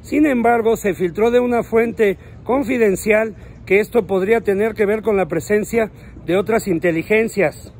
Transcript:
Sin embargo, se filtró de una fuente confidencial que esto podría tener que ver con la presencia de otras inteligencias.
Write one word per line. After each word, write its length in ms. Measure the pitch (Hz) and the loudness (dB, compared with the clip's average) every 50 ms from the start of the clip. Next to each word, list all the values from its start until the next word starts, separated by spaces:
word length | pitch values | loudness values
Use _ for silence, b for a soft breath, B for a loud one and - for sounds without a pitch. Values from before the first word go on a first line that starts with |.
Sin 260 | - - - 285 302 | -10 -2 0 2 2
embargo, 500 | 302 269 240 226 233 240 233 220 220 233 | 4 2 2 4 4 2 4 2 0 0
se 180 | - - 208 170 | 0 -2 -4 -2
filtró 360 | - 185 175 151 208 214 233 | -2 -4 -4 0 0 0 2
de 80 | 240 247 | 2 2
una 240 | 247 247 240 233 | 2 2 0 -2
fuente 560 | 208 - 220 226 233 233 220 - 226 202 180 B B B B B | -2 0 0 0 0 0 0 0 2 2 2 B B B B B
confidencial 960 | B - 233 277 277 202 262 247 226 208 190 - - 214 208 214 226 226 - B B B B B B | B -2 0 0 0 0 0 2 2 2 2 0 0 2 2 2 2 -2 -6 B B B B B B
que 140 | - 185 202 | 0 2 2
esto 260 | 214 - - 240 202 | 2 2 0 -2 0
podría 360 | 156 196 190 185 190 226 233 | 0 -2 -2 2 2 2 2
tener 320 | 220 214 196 190 208 226 208 | 2 0 0 0 0 -2 0
que 120 | - 214 | -2 0
ver 160 | 196 214 220 | 0 0 -2
con 140 | 196 226 208 | 0 0 0
la 100 | 196 185 | 0 0
presencia 640 | 156 170 165 - - 208 208 214 - - 233 220 - B B B B B B - | 0 -2 -6 -2 0 0 0 0 0 -2 -2 -2 -2 B B B B B B -4
de 120 | - 170 | -2 0
otras 320 | 190 208 214 220 220 - 202 | 0 0 0 -2 -2 0 0
inteligencias. 1040 | 175 160 151 175 160 165 160 - 214 220 226 226 - 202 180 147 - - - - - | -4 0 0 0 -2 -2 -2 0 0 0 0 -2 -2 -2 -2 -2 -2 -6 -20 -20 -20